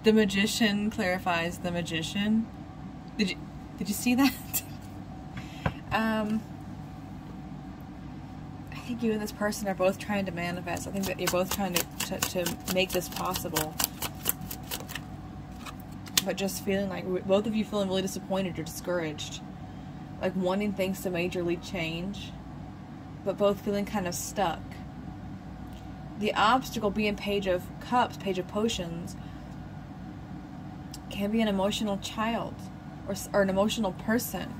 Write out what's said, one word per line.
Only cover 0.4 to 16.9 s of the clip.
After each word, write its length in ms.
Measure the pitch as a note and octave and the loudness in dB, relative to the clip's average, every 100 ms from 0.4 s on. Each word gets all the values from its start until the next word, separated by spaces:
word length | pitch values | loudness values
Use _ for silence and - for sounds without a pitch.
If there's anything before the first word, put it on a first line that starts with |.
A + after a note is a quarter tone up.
| G#3 - A3+ G3+ G#3 | 4 6 4 6 2
clarifies 680 | G#3+ F#3 F#3 F#3 E3+ E3+ F3 | 2 2 2 2 2 2 0
the 120 | F3+ | -2
Magician. 760 | F3 E3 E3 D3+ G3+ G#3 A3 A3+ - - - - - - - | 0 0 0 0 2 4 4 2 -6 -12 -10 -10 -10 -12 0
Did 140 | G3 | 0
you, 60 | - - - - - | 0 -8 -10 -10 -6
did 100 | F#3 | -2
you 80 | G#3 | 0
see 200 | - B3 | 4 6
that? 480 | C4+ - - - - | 6 4 -4 -4 -4
<laughs> 40 | - - - - - - - - - - - - | -10 -10 -10 -10 -10 -10 -10 -10 -2 -2 -2 -2
Um, 520 | G3+ A3 A3 G#3+ A3 - - - - - - - - - - - - - - - - - - - - - - - | 2 4 2 2 0 -2 -10 -10 -10 -10 -10 -10 -10 -10 -10 -10 -10 -10 -10 -12 -10 -10 -10 -10 -10 -10 -10 -10
I 20 | - | -10
think 260 | - A#3 | -4 2
you 120 | A#3 | 4
and 80 | G#3+ | 4
this 100 | G#3 | 0
person 380 | - G#3 G#3 G3+ | 0 0 2 0
are 40 | |
both 240 | F#3 F#3 F#3+ | 4 4 4
trying 280 | - G#3 F#3+ | 0 2 2
to 80 | |
manifest. 520 | F3 F3 F3 F3 E3+ - | 0 -2 -2 -2 -2 -2
I 60 | |
think 140 | G3 F#3+ | -2 -2
that 120 | - | 2
you're 140 | F3+ | 4
both 240 | F3+ F#3 - | 4 2 2
trying 200 | G3 F3 | 2 2
to, 440 | - - - F#3+ | 0 -4 -4 -2
to, 240 | - F3+ | 0 0
to 300 | E3+ - - | 0 -2 0
make 160 | F#3 F#3 | 2 4
this 180 | F3+ E3+ | 2 0
possible. 680 | - F3+ F#3 F3 D#3 D#3 - - - - - - - - - - - - - - - - - - - - - - - - - F#3+ | -2 -2 -2 0 0 -2 0 -2 -2 -6 -6 -2 -2 -2 -8 -6 -8 -6 -8 -10 -10 -12 -12 -12 -10 -10 -10 -12 -12 2 2 2
But 100 | F#3 | 0
just 300 | G3 - - | 0 0 0
feeling 240 | G3 | 2
like, 360 | G3 | 2